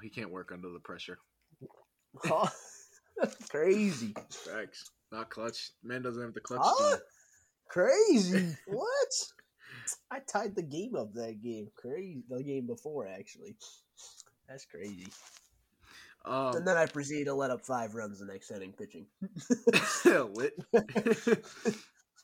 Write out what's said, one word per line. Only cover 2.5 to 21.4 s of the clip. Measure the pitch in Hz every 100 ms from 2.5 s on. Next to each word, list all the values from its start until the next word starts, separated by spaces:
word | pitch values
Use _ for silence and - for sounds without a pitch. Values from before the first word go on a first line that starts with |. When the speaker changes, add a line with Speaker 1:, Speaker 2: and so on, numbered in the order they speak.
| - - - - _ _ -
Speaker 2:
<laughs> | 302 - -
Crazy. | 143 165 196 208 147 113 101 -
Speaker 1:
Facts. | - - 104 101 - - _ _
Not | 110 113
clutch. | - 117 113 - -
Man | 113 127
doesn't | 123 120
have | 120
the | 110
clutch | - 127
Speaker 2:
Huh? | 170 370 587 539
Speaker 1:
gene. | - _ _ _ _ _ -
Speaker 2:
Crazy. | - 196 359 440 269 180 190 175 160
Speaker 1:
<laughs> | -
Speaker 2:
What? | 240 415 554 523 - - - _ _ - - - - -
I | 139
tied | 151 208 220 196
the |
game | 160 151 220 185
up | 107
that | 107 117 107
game. | 120 113 107 -
Crazy. | 120 147 190 147 120
The | 127
game | 143 135 120
before, | 117 151 151 101
actually. | 95 104 - 90 - - - _ - - - - _ -
That's | 131 -
crazy. | - 101 95 90 - - - - _ _ _ - - - - -
Speaker 1:
Um, | 131 131 123
Speaker 2:
And | 180
then | 175
I | 160
proceeded | 147 143 151 143
to | 139
let | 139
up | 120
five | - 123 113
runs | 110 107 98
the | 101
next | 95 -
inning | 107 95
pitching. | 98 104 82 - _
<laughs> | 190 170 - 247 - 202 - - -
Speaker 1:
<laughs> | 170 117
Lit. | 104 139 - -
<laughs> | 226 208 240 226 220 - 226